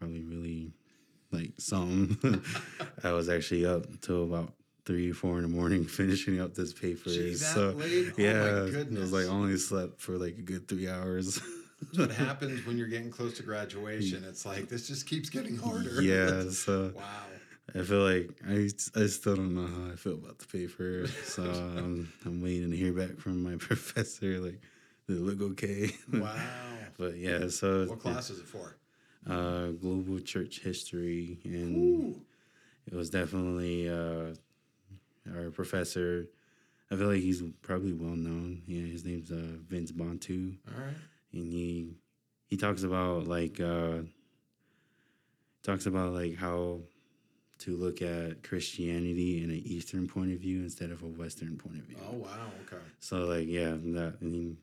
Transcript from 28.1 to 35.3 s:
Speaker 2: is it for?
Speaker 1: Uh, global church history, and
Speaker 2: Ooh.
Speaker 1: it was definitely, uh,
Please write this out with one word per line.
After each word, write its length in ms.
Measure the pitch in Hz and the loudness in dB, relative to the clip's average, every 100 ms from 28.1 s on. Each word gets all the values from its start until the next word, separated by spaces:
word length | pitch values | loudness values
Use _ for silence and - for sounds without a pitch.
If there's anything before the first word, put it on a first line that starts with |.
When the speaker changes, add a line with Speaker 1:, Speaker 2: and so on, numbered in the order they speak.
| 120 - | -2 -4
Speaker 2:
is 100 | 95 | -10
it 60 | 85 | -12
for? 300 | 107 87 - _ _ _ _ - | -12 -12 -14 _ _ _ _ -4
Speaker 1:
Uh, 420 | 90 87 87 87 | -2 0 0 0
global 480 | 85 92 92 92 95 | -2 0 0 0 -2
church 400 | 90 98 82 - | -2 -4 -4 -4
history, 800 | 95 90 - 87 87 85 87 87 | -6 -4 -6 -4 -2 -2 -4 -8
and 320 | - 87 87 - | -6 -4 0 4
Speaker 2:
Ooh. 460 | - 330 285 - - _ _ _ _ _ - | 6 6 4 -4 -12 _ _ _ _ _ -8
Speaker 1:
it 60 | |
was 160 | 90 85 | -4 0
definitely, 800 | 90 85 92 90 90 87 87 85 | 0 2 2 0 0 0 0 0
uh, 440 | 85 82 82 82 80 - _ _ _ _ 95 _ _ - | 0 -2 -2 -4 -8 -16 _ _ _ _ -20 _ _ -10